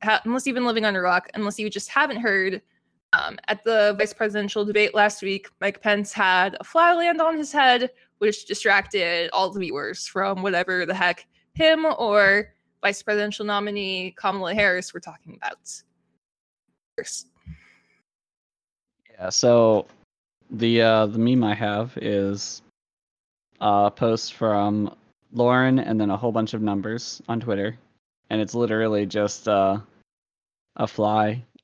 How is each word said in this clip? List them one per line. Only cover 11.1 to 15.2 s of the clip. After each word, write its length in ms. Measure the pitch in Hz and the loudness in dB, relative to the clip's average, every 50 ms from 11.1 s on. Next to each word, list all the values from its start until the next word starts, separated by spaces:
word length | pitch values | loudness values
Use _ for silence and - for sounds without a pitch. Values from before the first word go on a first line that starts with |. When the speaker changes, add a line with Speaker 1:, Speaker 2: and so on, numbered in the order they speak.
| 175 - - _ _ _ _ _ _ | 0 -2 -8 _ _ _ _ _ _
Speaker 1:
him 300 | - 320 320 320 311 320 311 - | 2 4 4 4 4 2 0 0
or 560 | - 240 214 208 208 196 196 196 208 214 - _ _ _ _ _ _ - | 0 0 2 4 6 6 6 4 2 0 -4 _ _ _ _ _ _ -2
vice 180 | 196 196 - | -2 -2 -2
presidential 420 | - - 208 208 208 208 202 - 208 | -4 -2 -2 -2 -2 -2 -4 -6 -6
nominee 640 | 208 208 202 208 208 202 208 196 190 190 185 185 185 | -4 -2 -2 -4 -4 -6 -6 -6 -6 -6 -6 -8 -10
Kamala 420 | - - - 214 208 196 185 170 196 | -12 -6 -4 -4 -4 -2 -4 -4 0
Harris 400 | 214 208 190 180 180 180 - - | 2 2 2 2 0 -4 -8 -14
were 60 | 175 | -16
talking 360 | - 175 151 - | -16 -16 -20 -20